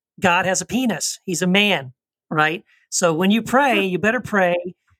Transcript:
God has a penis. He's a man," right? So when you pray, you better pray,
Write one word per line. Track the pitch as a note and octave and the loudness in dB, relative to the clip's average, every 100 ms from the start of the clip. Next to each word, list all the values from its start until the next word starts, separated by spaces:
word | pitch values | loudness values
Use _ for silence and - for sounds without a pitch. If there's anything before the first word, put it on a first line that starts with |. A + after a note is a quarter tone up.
| _ - | _ -2
God | F#3 F3 F#3 | 0 2 0
has | F3+ | -2
a | - | -2
penis. | A3 B3+ D3+ - - | -2 -2 -2 -6 -8
He's | - D#3+ | -6 -2
a | F3+ | 2
man," | G3 G#3 E3 C3 - _ _ - | 2 2 0 -4 -16 _ _ -6
right? | D#3 D#3 F#3 - _ _ | 0 0 -2 -10 _ _
So | - F3 | -2 0
when | D#3+ F#3+ | 2 2
you | A3+ | 0
pray, | A3 B3 C#4+ G#3 | 2 2 2 2
you | F#3+ F3+ | 0 0
better | G#3 B3 | 0 -2
pray, | - G3+ F3+ F3 F3+ - _ | -2 0 2 0 -4 -14 _